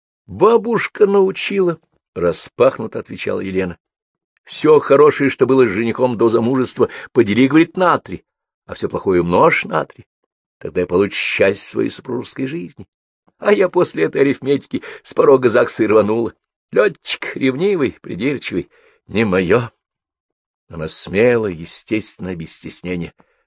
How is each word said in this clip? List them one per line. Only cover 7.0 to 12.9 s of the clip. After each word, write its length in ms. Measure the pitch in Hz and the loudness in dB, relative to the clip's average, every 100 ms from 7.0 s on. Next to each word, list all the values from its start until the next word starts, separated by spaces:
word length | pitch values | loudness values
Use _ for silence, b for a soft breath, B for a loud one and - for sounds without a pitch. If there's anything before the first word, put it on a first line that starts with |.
| B | B
подели, 360 | - 110 107 131 | 0 2 2 4
говорит, 280 | 151 165 - | 4 2 2
на 220 | 180 143 | 0 0
три, 260 | - 90 - _ _ _ - | -2 -14 -16 _ _ _ -18
а 80 | |
все 140 | 95 92 | -8 -6
плохое 320 | 87 98 90 | -4 0 0
умножь 440 | 85 92 160 - | 2 2 2 2
на 200 | - 80 | -4 -6
три. 220 | 71 - _ _ _ _ _ _ | -6 -12 _ _ _ _ _ _
Тогда 240 | 90 85 | -8 -6
и 40 | 87 | -2
получишь 320 | 90 101 - | 0 0 -2
счастье 520 | - - 98 101 - | -6 0 0 0 -6
своей 200 | 110 110 | -4 -4
супружеской 560 | - - 123 117 - 131 | -6 -10 -10 -8 -8 -8
жизни». 400 | 165 180 - - | -8 -12 -18 -20